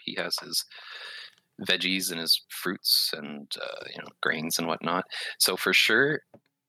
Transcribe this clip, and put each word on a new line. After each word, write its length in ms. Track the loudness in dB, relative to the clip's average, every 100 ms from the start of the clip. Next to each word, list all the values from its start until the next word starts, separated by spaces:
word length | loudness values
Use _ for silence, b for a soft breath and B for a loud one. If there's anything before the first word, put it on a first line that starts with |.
He 120 | -6 -4
has 220 | -4 -4
his 260 | -4 -4 -4 B B B B B B B _ -14 -2
veggies 440 | 0 2 0 0
and 80 | -4
his 220 | 2 2 0
fruits 640 | -6 -4 -2 2 2 2
and, 380 | -2 -8 -12 -10 -8
uh, 240 | -8 -8 -10 -12
you 60 |
know, 60 | -14 -4
grains 360 | 0 0 0 -2
and 80 | 0
whatnot. 380 | 0 2 0 0 B B B
So 160 | 2 2
for 160 | 4
sure, 480 | 6 6 6 6 2 -6 -20 _ _